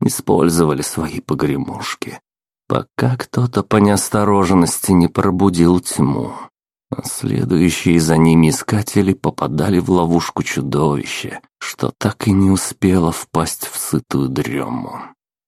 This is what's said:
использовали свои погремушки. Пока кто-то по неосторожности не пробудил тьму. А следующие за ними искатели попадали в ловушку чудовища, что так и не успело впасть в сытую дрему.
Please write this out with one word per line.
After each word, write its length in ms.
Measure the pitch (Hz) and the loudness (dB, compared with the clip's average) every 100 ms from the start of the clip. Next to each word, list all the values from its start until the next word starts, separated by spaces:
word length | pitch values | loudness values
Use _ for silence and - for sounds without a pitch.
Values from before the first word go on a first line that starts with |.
использовали 800 | - - - 101 80 82 80 69 | -4 -2 0 2 2 2 2 0
свои 400 | 73 - 78 - | -4 -6 -8 -8
погремушки. 1000 | - 73 73 69 - 120 - - - - _ _ _ _ - | -6 -4 -2 -4 -6 -10 -12 -12 -12 -14 _ _ _ _ -4
Пока 480 | - - - 123 123 | -4 -4 -2 -2 -2
кто-то 480 | - - 123 104 | -4 -2 -2 -2
по 140 | - 107 | 2 4
неосторожности 1120 | 101 98 - 107 104 101 90 92 85 - - | 4 2 0 0 2 2 4 4 2 0 2
не 160 | 92 87 | 4 4
пробудил 720 | - 98 92 98 87 85 90 | 2 0 2 2 4 4 2
тьму. 540 | - - 69 69 60 - - _ _ _ _ - | 0 -2 0 0 -6 -10 -18 _ _ _ _ -12
А 80 | |
следующие 960 | - - - 95 85 85 87 80 - 85 | -10 -8 -4 -2 0 2 2 2 2 2
за 180 | 80 80 | 4 4
ними 320 | 80 80 80 | 6 6 4
искатели 640 | 76 - 107 104 101 95 | 2 -2 -4 -2 0 0
попадали 640 | 95 78 - 67 76 92 90 | 0 -4 -4 -4 -2 0 0
в 100 | 87 | 2
ловушку 540 | 90 82 85 - - | 2 2 0 0 -4
чудовища, 1000 | 76 - 69 69 76 71 - - - - - _ | -6 -6 -2 0 0 0 -4 -10 -10 -14 -18 _
что 320 | - - - - | -14 -6 -6 -2
так 300 | 107 - 110 | -4 -2 0
и 40 | |
не 180 | 98 95 | 2 2
успело 600 | 95 - - 95 92 82 | 2 -2 -2 2 4 2
впасть 560 | 82 - 82 80 - - | -2 -4 -4 -2 -6 -10
в 100 | - | -10
сытую 520 | - 76 - 69 67 | -4 -4 -2 -2 -2
дрему. 720 | 65 - 69 65 62 - - - _ _ _ | -4 -4 -6 -6 -8 -10 -14 -16 _ _ _